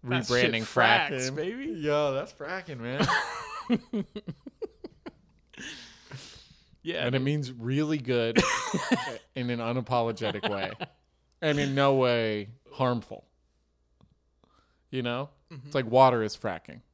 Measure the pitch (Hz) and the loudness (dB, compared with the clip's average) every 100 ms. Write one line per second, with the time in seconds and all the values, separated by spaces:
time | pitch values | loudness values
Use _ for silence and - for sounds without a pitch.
0 | 127 123 110 123 120 113 110 - 117 113 | -2 -2 2 2 4 2 0 4 6 6
1 | 147 143 127 143 170 233 277 185 147 147 | 4 -2 -4 -4 -6 -6 -8 -4 0 2
2 | 147 135 175 - 147 185 175 135 117 135 | 2 0 -6 -10 -10 -10 -10 -10 -6 -2
3 | 156 - - - - - - 247 - 214 | 0 0 -2 -8 -10 -12 -2 -2 -2 -6
4 | 190 214 - 147 - _ - _ - _ | -6 -10 -14 -14 -16 _ -14 _ -20 _
5 | - _ _ _ _ - - - - - | -20 _ _ _ _ -18 -16 -16 -18 -20
6 | - - - - - - _ _ - 165 | -20 -18 -18 -20 -20 -20 _ _ -8 -2
7 | 139 131 135 151 131 123 117 139 156 156 | 0 0 2 0 -4 -8 -2 0 0 -2
8 | 123 123 113 113 - - - 170 - - | 0 0 4 4 2 0 -2 -4 0 -2
9 | - 113 - - 123 120 117 123 120 127 | -2 -10 -12 -6 -4 -2 -2 -2 0 0
10 | 117 107 107 101 - 101 95 - 185 _ | 0 -2 -4 -2 -4 -2 -4 -6 -12 _
11 | _ _ _ _ 160 143 143 135 139 135 | _ _ _ _ -2 0 0 2 4 4
12 | 127 120 113 107 101 117 _ - 131 123 | 4 4 2 -2 -6 -14 _ -2 0 0
13 | - - - _ _ _ _ _ _ _ | -4 -16 -18 _ _ _ _ _ _ _
14 | _ _ _ _ _ _ _ _ _ 131 | _ _ _ _ _ _ _ _ _ -6
15 | 120 120 143 _ _ 151 143 147 120 123 | -4 -4 -8 _ _ -20 -4 -2 4 8
16 | 131 120 107 - 92 85 - 92 _ | 8 8 0 -2 -6 -6 -10 -20 _